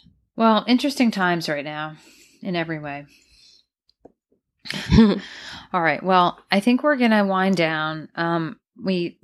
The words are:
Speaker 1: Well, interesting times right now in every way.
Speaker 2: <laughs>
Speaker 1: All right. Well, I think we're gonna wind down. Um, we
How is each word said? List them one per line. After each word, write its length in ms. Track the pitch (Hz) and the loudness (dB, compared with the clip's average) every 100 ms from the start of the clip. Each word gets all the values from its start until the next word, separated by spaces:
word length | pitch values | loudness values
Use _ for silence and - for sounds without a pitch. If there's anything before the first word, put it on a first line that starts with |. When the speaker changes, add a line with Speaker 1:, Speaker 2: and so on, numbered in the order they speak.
| _ _ _ - | _ _ _ 0
Speaker 1:
Well, 280 | 226 214 214 | 2 2 2
interesting 420 | 254 294 269 233 | 0 0 0 0
times 380 | 202 180 170 160 | 0 0 -2 -4
right 160 | 143 | -6
now 320 | 139 151 156 156 - - _ - | -8 -8 -10 -12 -20 -20 _ -14
in 120 | 202 | -8
every 240 | 175 170 156 | -6 -6 -8
way. 280 | 147 143 143 _ _ _ _ _ _ _ _ _ - _ _ _ _ _ - | -10 -12 -16 _ _ _ _ _ _ _ _ _ -20 _ _ _ _ _ -10
Speaker 2:
<laughs> 280 | - - - 214 202 - - - - - | -8 4 6 6 4 -6 -18 -18 -18 -6
Speaker 1:
All 100 | 185 | -2
right. 200 | 165 143 | 0 0
Well, 360 | 185 185 175 - - | 2 4 4 0 -4
I 100 | 196 | 0
think 220 | 240 254 | 2 2
we're 140 | 302 269 | 2 2
gonna 300 | 240 214 196 | 2 2 2
wind 300 | 185 190 175 | 2 2 2
down. 520 | 160 156 156 156 - | 0 -2 -4 -6 -10
Um, 440 | - 170 170 156 - _ - | -6 -2 -2 -4 -10 _ -10
we 360 | 185 180 170 - | -4 -2 -4 -8